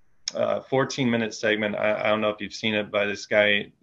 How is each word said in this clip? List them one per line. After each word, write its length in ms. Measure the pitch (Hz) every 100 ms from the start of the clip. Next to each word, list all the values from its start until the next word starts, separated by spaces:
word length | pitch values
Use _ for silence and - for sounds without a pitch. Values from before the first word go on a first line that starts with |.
| _ _ - -
uh, 240 | 110 104
fourteen 480 | - 131 131 - 123
minute 240 | 117 110
segment. 420 | - 110 107 107 104
I, 260 | 107 104
I 80 | 107
don't 120 | 107
know 80 | 107
if 120 | 104
you've 120 | 98
seen 220 | - 113 107
it 160 | 104
by 140 | 104 101
this 200 | 101 -
guy. 460 | 107 104 101 - _